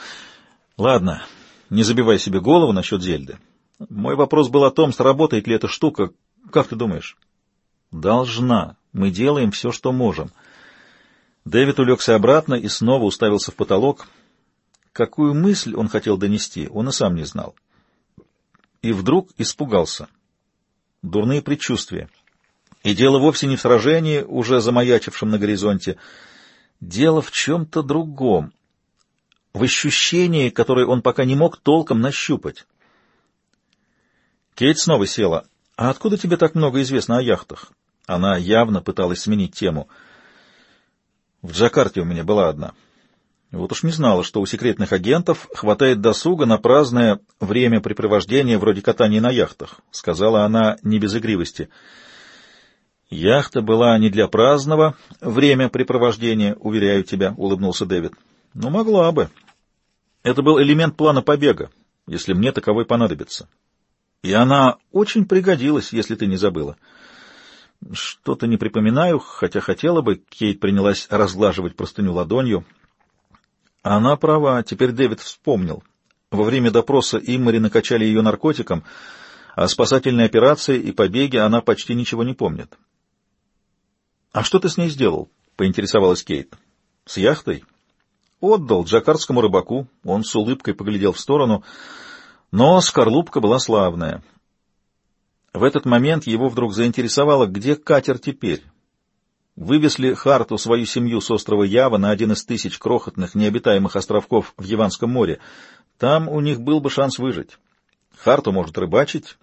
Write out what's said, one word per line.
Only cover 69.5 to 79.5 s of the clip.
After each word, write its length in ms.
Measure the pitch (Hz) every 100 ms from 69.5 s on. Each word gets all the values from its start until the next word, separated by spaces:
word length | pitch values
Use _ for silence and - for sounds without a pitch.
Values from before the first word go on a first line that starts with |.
| 139
хотела 420 | - 160 151 170
бы», — 200 | 120 92 _
Кейт 320 | - 107 98
принялась 480 | 101 101 101 98 -
разглаживать 640 | 104 98 92 104 90 87 -
простыню 360 | 92 - 98
ладонью. 520 | 87 85 117 131 98 85 _ _ _ _ _ _ _ _ _ _ _
Она 340 | 98 104 120 147
права, 460 | 156 151 143 123
теперь 300 | 113 98 127
Дэвид 280 | 120 131 107
вспомнил. 640 | - - - 117 87 78 - _ _ _ _
Во 140 | 101
время 260 | 107 127 120
допроса 480 | 110 113 135 - 113
Иммари 400 | - 127 123 113
накачали 460 | 110 113 - 120
ее 180 | 110 110
наркотиком, 640 | 110 104 156 147 113 85 - - - - - - -